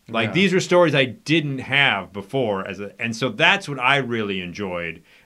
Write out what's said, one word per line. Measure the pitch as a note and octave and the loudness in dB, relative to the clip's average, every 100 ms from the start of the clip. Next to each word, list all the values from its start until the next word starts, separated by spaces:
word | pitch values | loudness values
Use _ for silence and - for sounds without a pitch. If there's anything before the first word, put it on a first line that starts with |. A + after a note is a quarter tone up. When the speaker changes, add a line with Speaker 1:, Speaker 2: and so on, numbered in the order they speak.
| - | -8
Speaker 1:
Like, | A2+ A2+ | -4 0
Speaker 2:
Yeah. | |
Speaker 1:
these | D#3+ G3 | 2 2
are | F3+ | 2
stories | - F3 E3 C#3 | 4 4 6 4
I | B2+ | 0
didn't | G2+ - E3 D3 C3 | -4 0 0 0 -6
have | A2+ C#3 C3+ G2+ E2+ | -2 2 2 2 -4
before, | G2 - C3+ A2+ G2 F#2+ | -10 -4 -2 0 -2 -4
as | F#2+ | -8
a, | G2+ - | -10 -8
and | A#2 A2+ | -6 -4
so | B2+ | -4
that's | G#2+ E3 G3 D3+ | 2 2 2 -2
what | C3+ | -2
I | B2 C#3 | 2 2
really | A#2+ A#2 G2+ F#2+ | 0 -2 -2 -4
enjoyed | F2+ F2 G2 F2 E2+ E2 _ _ | -6 -6 -6 -4 -6 -10 _ _